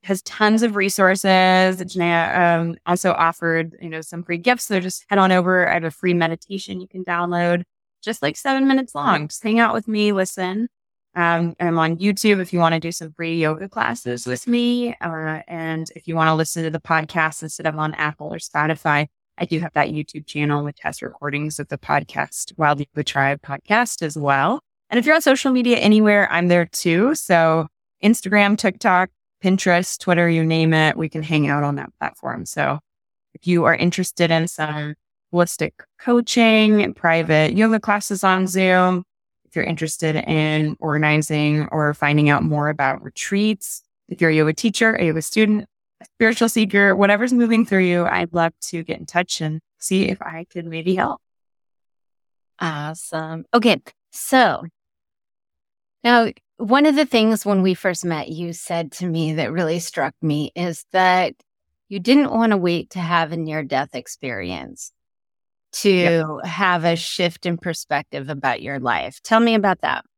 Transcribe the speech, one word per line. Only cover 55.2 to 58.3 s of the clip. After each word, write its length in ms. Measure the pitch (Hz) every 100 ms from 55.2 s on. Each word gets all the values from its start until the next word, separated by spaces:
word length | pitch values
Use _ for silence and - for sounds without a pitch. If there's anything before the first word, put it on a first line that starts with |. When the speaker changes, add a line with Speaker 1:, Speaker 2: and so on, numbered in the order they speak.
| _ _ _ _ _ _ _ _
Speaker 2:
now, 260 | 240 240 226 - _ _
one 280 | 214 254 302
of 100 | 285
the 100 | 285
things 400 | 240 220 220 202
when 160 | 196
we 120 | 190
first 300 | 180 196 170
met, 260 | 180 160
you 240 | -